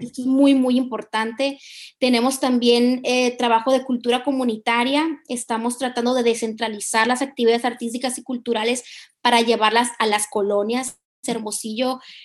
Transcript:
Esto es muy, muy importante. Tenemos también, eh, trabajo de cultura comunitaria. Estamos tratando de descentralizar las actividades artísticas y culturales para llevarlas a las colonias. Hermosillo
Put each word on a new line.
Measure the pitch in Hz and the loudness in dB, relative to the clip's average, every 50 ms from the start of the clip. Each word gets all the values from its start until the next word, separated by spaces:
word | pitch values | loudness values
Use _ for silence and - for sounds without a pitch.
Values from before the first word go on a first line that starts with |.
Esto | 240 247 - 262 | -12 -12 -8 -6
es | 247 | -2
muy, | 262 262 269 285 277 277 | 2 4 6 6 6 6
muy | 262 254 254 247 | 4 4 2 2
importante. | 262 254 254 220 208 - - - 220 226 226 226 247 269 277 277 - - - - - - - - - | 2 0 0 -4 -8 -8 -4 -4 -2 -2 -2 -2 -4 -4 -4 -4 -8 -14 -20 -20 -20 -20 -20 -6 -2
Tenemos | 262 254 247 233 240 269 269 - | 0 2 4 4 2 2 0 0
también, | 294 254 247 240 240 240 240 240 240 247 254 247 254 | 0 0 2 2 4 4 4 4 4 2 2 0 0
eh, | 254 247 254 254 240 247 | 0 0 2 0 0 0
trabajo | 247 247 233 226 226 226 262 | 0 0 2 2 2 2 2
de | 262 254 254 | 0 0 0
cultura | - 247 233 - 240 240 254 247 | -2 -4 -2 0 0 0 0 0
comunitaria. | 285 269 262 254 240 220 214 - 240 233 233 240 262 277 294 320 320 294 - _ - | -2 -2 0 0 -2 -2 -2 -2 -2 0 0 0 0 0 0 0 -2 -4 -6 _ -8
Estamos | 254 240 - - 233 220 226 247 240 - | -8 -8 -6 -4 -4 -4 -2 -4 -4 -4
tratando | 269 247 247 240 240 247 254 | -4 -4 -2 -2 0 0 0
de | 254 240 | 2 2
descentralizar | 233 226 226 233 220 220 220 233 220 208 208 - - - 220 226 | 2 0 0 -2 -6 -6 -4 -6 -6 -6 -6 -6 -2 0 2 2
las | 240 247 247 | 2 2 0
actividades | 269 269 - - 240 226 233 240 254 | -2 -6 -4 0 2 2 2 2 0
artísticas | 247 247 - 240 226 220 233 - 254 247 - | -2 -4 -4 -6 -8 -6 -4 -4 -6 -6 -6
y | - | -8
culturales | - 254 240 - 240 233 214 220 233 254 247 - - - - - - _ _ | -8 -8 -6 -4 -4 -2 -2 0 -2 -2 -4 -6 -12 -18 -20 -20 -20 _ _
para | - 240 240 233 | 2 4 4 4
llevarlas | 233 233 226 208 214 214 220 233 247 240 - - | 4 4 2 2 4 4 4 2 2 0 -2 -2
a | 226 214 | 0 0
las | 208 208 - | 0 -2 -2
colonias. | - - 214 196 202 202 202 202 220 240 254 262 254 - _ _ _ _ _ - | -2 -2 -2 0 0 0 0 0 -2 -2 -4 -6 -8 -12 _ _ _ _ _ -8
Hermosillo | 240 240 226 214 214 208 - - 220 220 226 254 254 254 254 - - - - | -6 -6 -6 -6 -8 -8 -8 -8 -6 -4 -4 -2 -2 -4 -6 -10 -20 -20 -20